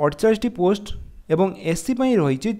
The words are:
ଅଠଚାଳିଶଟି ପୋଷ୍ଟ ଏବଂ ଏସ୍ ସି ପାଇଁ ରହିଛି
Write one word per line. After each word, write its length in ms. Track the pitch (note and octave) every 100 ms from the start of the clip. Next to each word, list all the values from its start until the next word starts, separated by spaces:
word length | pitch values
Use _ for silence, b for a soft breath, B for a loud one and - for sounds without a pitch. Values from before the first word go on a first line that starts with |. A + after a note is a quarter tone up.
| D3
ଅଠଚାଳିଶଟି 440 | - A3 A3 A#3+ -
ପୋଷ୍ଟ 280 | F3+ G3+ G#3 - - - -
ଏବଂ 180 | D#3+ F#3+ - E3
ଏସ୍ 120 | F3 -
ସି 80 |
ପାଇଁ 200 | B3+ C4 A3
ରହିଛି 320 | C#3+ C3+ A3